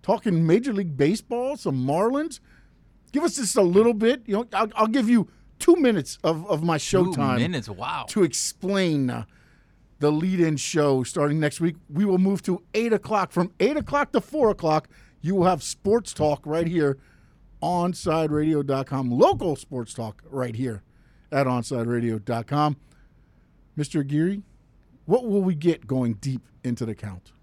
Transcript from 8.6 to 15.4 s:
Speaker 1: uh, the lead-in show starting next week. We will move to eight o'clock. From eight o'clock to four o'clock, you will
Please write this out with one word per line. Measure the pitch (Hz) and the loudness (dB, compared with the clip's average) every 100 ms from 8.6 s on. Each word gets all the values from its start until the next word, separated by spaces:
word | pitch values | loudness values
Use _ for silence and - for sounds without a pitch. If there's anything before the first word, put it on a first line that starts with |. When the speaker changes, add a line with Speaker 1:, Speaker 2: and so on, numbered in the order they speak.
| 190 196 180 151 127 | -2 0 0 0 -2
Speaker 1:
uh, | 120 107 _ _ _ _ _ _ _ | -4 -10 _ _ _ _ _ _ _
the | 147 | 0
lead-in | 151 185 185 165 147 | 2 0 2 2 0
show | - 165 147 135 | -2 0 2 2
starting | 123 156 147 156 | -2 -2 -2 0
next | 151 - | -2 0
week. | 170 160 _ | -4 -4 _
We | 147 | -2
will | 208 185 | 0 2
move | 190 196 | 2 0
to | - 180 _ | -2 -6 _
eight | 214 233 | -2 0
o'clock. | 220 - 214 180 | 0 0 -2 0
From | - 180 _ | 0 -2 _
eight | 214 302 | 0 0
o'clock | - 285 285 | -2 -2 0
to | 254 | -2
four | - 302 226 | -2 0 2
o'clock, | 196 160 156 - _ - _ | 2 0 0 -2 _ -20 _
you | 151 | -2
will | 196 | 2